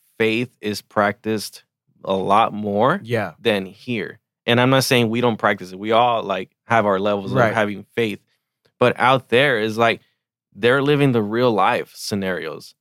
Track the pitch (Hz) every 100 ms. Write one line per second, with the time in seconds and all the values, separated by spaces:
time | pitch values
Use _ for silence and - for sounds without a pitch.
0 | _ _ 113 113 123 _ 104 101 - -
1 | 104 104 110 107 - - _ _ _ _
2 | - 95 98 101 113 104 104 101 123 196
3 | 113 117 95 - 117 104 95 - 127 117
4 | 85 - _ _ - 120 127 135 127 127
5 | 113 117 120 107 104 104 90 92 107 113
6 | 123 113 98 95 98 _ _ 117 104 95
7 | 104 101 98 127 113 110 104 98 - -
8 | 113 101 _ _ _ _ _ _ 120 -
9 | 123 135 - 117 143 117 110 110 117 98
10 | _ _ _ _ _ 101 120 135 139 147
11 | 139 120 104 113 127 104 101 113 73 -
12 | - 104 95 87 80 76 - _